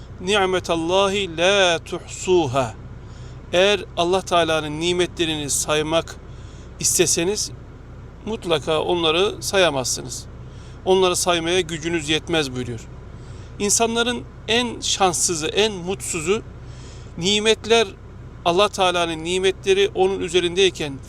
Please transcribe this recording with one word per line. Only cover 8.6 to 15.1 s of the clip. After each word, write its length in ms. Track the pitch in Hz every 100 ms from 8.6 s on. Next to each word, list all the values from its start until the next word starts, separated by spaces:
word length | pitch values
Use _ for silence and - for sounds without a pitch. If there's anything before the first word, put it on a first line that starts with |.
| 165 156
onları 540 | 175 175 160 165 202 -
sayamazsınız. 840 | - 196 170 139 120 - 131 - - - - - - - -
Onları 300 | 190 185 170
saymaya 460 | 185 175 165 185
gücünüz 480 | 160 165 165 170 147
yetmez 460 | 156 175 165 139 127
buyuruyor. 320 | 120 113 - - - - - - - -
İnsanların 640 | 202 - 226 233 233 240 - - -
en 320 | 233 240 220
şanssızı, 680 | - - 190